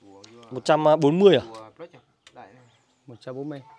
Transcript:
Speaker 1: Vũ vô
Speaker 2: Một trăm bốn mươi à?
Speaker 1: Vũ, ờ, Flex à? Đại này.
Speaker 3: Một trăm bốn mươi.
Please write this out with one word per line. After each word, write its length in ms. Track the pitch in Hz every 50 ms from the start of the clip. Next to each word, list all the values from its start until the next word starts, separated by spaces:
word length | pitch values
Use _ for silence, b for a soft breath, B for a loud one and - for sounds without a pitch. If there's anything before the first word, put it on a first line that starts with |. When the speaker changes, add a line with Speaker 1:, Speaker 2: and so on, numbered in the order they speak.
Speaker 1:
Vũ 120 | _ 101 98
vô 280 | 98 104 107 117 120 117 113
Speaker 2:
Một 140 | 123 127 -
trăm 200 | - 156 151 156 156 151 156
bốn 180 | 160 139 151 180
mươi 180 | 196 202 170
à? 60 | 123 104 -
Speaker 1:
Vũ, 60 | -
ờ, 160 | - 110 110 _ -
Flex 80 | 165 170 _
à? 80 | 127 _ _ _ _ _ - _
Đại 120 | 127 117 95 104
này. 80 | 127 127 120 _ _ _ _ _ _ _
Speaker 3:
Một 80 | - 123 110
trăm 140 | _ 131 131
bốn 140 | 131 139 151
mươi. 140 | 147 139 123 104 -